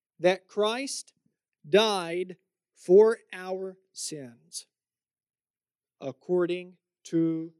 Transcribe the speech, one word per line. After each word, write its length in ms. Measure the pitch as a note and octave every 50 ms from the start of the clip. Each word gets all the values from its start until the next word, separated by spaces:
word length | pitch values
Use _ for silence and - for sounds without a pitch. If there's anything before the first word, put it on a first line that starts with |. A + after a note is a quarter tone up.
| _ _ _ -
that 300 | D3+ F3+ F#3+ F3+ - _
Christ 640 | - G#3 G#3 G#3+ A3+ B3+ C#4 C4 - - - _ _ _ _ _ _ _ _ _ _ _ - D3+
died 680 | D3+ G3+ A3+ A3 G#3 F#3+ E3+ E3 E3+ F3+ F#3 F#3 F3 - _ _ _ _ _ _
for 480 | _ _ - - F3+ G3+ G#3+ A3 A3+ - _ _
our 440 | - F#3 F#3 F#3 F#3+ F#3 F#3+ F#3+ F#3 - _ _
sins, 720 | _ - - - D#3+ D3 C3+ B2 A#2 A#2+ D#3 F3 - - - _ _ _ _ _ _ _ _ _ _ _ _ _ _ _ _ _ _ _ _ _ _ _ _ _ _ _
according 760 | - C#3 B2+ _ _ - F3+ F3+ F3 E3+ F3+ F3+ F3+ F3+ F3+ _ _ _ _ _ -
to 480 | - E3+ E3 E3 E3 E3 D#3+ D#3+ E3+ -